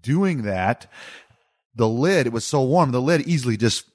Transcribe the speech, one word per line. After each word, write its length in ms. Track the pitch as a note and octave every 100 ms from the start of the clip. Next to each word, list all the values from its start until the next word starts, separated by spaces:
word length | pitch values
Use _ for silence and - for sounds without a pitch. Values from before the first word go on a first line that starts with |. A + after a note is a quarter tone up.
doing 400 | G#2+ D#3+ G3 D3
that, 440 | G#2 F#2 F#2+ A#2+ - - - - _ _ _ _ _
the 140 | A2+ A2
lid, 380 | A#2 E3 F#3 A#2+
it 60 |
was 120 | A2+
so 180 | - D3
warm, 280 | C3 E3+ D3
the 100 | B2
lid 220 | C3+ E3 E3
easily 300 | D#3+ B2 G#2+
just 280 | A#2 - -